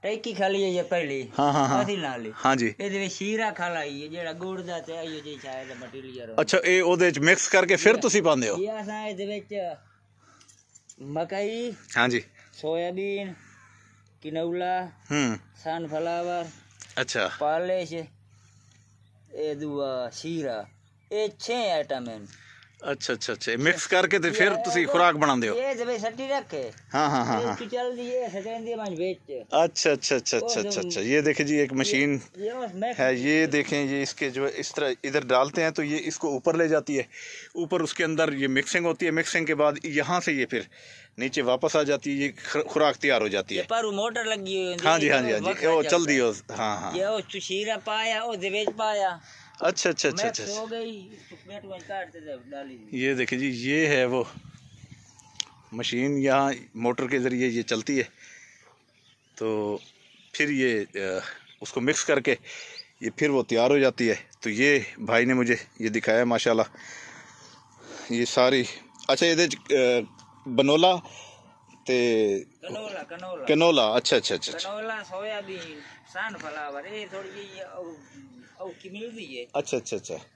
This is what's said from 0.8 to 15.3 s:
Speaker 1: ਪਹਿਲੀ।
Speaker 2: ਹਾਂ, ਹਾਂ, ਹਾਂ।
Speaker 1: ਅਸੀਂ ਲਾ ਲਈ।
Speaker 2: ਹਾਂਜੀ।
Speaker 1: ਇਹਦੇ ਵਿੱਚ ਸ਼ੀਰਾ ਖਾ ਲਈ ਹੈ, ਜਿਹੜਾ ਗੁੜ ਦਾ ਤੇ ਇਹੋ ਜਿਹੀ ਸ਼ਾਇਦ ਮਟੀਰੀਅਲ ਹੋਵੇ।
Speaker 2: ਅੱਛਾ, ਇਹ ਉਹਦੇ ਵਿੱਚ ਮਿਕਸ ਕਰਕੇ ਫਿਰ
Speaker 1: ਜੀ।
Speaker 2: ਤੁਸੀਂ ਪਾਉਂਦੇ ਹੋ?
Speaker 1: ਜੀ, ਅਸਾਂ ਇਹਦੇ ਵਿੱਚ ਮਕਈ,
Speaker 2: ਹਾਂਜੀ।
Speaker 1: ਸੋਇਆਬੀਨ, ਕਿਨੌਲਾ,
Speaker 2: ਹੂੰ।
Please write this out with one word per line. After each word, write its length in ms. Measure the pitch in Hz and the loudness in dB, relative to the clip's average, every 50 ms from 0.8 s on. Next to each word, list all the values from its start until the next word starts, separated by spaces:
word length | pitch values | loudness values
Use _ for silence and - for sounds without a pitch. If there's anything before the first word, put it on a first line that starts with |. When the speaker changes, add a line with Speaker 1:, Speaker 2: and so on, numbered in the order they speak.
| 170 | 0
Speaker 1:
ਪਹਿਲੀ। 460 | 175 185 175 165 143 139 135 127 117 - - | 0 0 -2 0 -2 -4 -6 -6 -6 0 2
Speaker 2:
ਹਾਂ, 140 | 143 143 143 | 4 4 6
ਹਾਂ, 140 | 151 139 131 | 4 4 4
ਹਾਂ। 160 | 135 127 123 | 4 2 2
Speaker 1:
ਅਸੀਂ 140 | - 208 185 | 0 -2 -4
ਲਾ 200 | 165 139 131 123 | -4 -4 -6 -6
ਲਈ। 160 | 117 110 107 - - | -8 -10 -10 0 4
Speaker 2:
ਹਾਂਜੀ। 280 | 131 135 131 120 113 104 - | 4 4 4 4 0 0 -2
Speaker 1:
ਇਹਦੇ 200 | 185 202 190 196 | -6 -4 -2 -2
ਵਿੱਚ 140 | 196 185 190 | -4 -4 -4
ਸ਼ੀਰਾ 380 | - 190 202 220 220 226 214 | -4 -4 -2 -2 0 -2 -2
ਖਾ 180 | - - 175 175 | -2 -4 -4 -4
ਲਈ 340 | 175 165 151 147 143 139 147 | -2 -4 -4 -6 -8 -10 -10
ਹੈ, 40 | 156 | -10
ਜਿਹੜਾ 260 | 160 175 175 160 160 | -10 -8 -8 -8 -8
ਗੁੜ 280 | 170 180 185 190 185 | -8 -8 -8 -8 -8
ਦਾ 180 | 180 170 175 165 | -8 -8 -8 -8
ਤੇ 140 | 160 160 160 | -8 -8 -10
ਇਹੋ 260 | 165 165 165 156 156 | -8 -8 -8 -8 -10
ਜਿਹੀ 200 | 147 147 147 135 | -10 -12 -14 -12
ਸ਼ਾਇਦ 300 | 127 135 131 131 131 131 | -10 -10 -10 -10 -10 -12
ਮਟੀਰੀਅਲ 580 | 131 120 127 120 120 135 131 131 127 127 120 113 | -12 -14 -14 -14 -14 -14 -14 -14 -14 -14 -12 -6
ਹੋਵੇ। 120 | 113 110 | -2 -2
Speaker 2:
ਅੱਛਾ, 160 | 156 - - 190 | 0 2 2 2
ਇਹ 260 | - 175 180 185 185 | 4 6 4 4 6
ਉਹਦੇ 220 | 170 180 170 180 | 4 4 6 6
ਵਿੱਚ 140 | 180 151 147 | 4 4 4
ਮਿਕਸ 280 | 143 165 185 190 - - | 6 6 6 6 4 4
ਕਰਕੇ 280 | - 190 185 175 196 | 4 4 6 6 4
ਫਿਰ 200 | 165 - 214 226 | 6 8 6 6
Speaker 1:
ਜੀ। 60 | 226 | 6
Speaker 2:
ਤੁਸੀਂ 200 | 233 240 - 208 | 4 4 4 4
ਪਾਉਂਦੇ 280 | 170 165 151 131 123 110 | 6 6 4 4 4 0
ਹੋ? 80 | 101 - | 0 0
Speaker 1:
ਜੀ, 240 | 190 208 220 214 | -2 -4 -4 -6
ਅਸਾਂ 260 | 208 196 214 214 214 214 | -6 -8 -8 -8 -6 -8
ਇਹਦੇ 180 | 208 180 202 | -6 -6 -6
ਵਿੱਚ 480 | 202 208 208 196 _ 208 202 185 175 156 - _ _ _ _ _ _ _ _ _ _ _ _ - _ - _ _ _ _ - _ _ - _ | -6 -6 -8 -10 _ -8 -6 -6 -6 -8 -10 _ _ _ _ _ _ _ _ _ _ _ _ -20 _ -20 _ _ _ _ -20 _ _ -20 _
ਮਕਈ, 720 | 135 139 143 156 170 170 190 190 202 202 226 226 240 240 208 - - - - 120 | -14 -8 -4 -4 -4 -4 -4 -4 -4 -4 -4 -4 -6 -6 -8 -10 -16 -4 2 2
Speaker 2:
ਹਾਂਜੀ। 260 | 117 127 120 117 104 - _ - - _ _ | 4 4 4 0 -4 -4 _ -20 -20 _ _
Speaker 1:
ਸੋਇਆਬੀਨ, 800 | - - 151 160 165 170 175 185 185 196 202 202 196 202 190 175 - - - - _ - _ _ _ _ _ _ _ _ _ _ _ | -10 -6 -4 -2 -2 -2 -4 -4 -4 -4 -4 -4 -4 -6 -8 -12 -14 -20 -20 -20 _ -20 _ _ _ _ _ _ _ _ _ _ _
ਕਿਨੌਲਾ, 640 | - 151 151 160 165 170 170 180 180 180 185 185 185 | -14 -8 -4 -4 -4 -2 -2 -4 -2 -2 -2 -2 -4
Speaker 2:
ਹੂੰ। 520 | 175 160 _ _ - 147 147 143 123 | -6 -12 _ _ -4 -2 0 0 0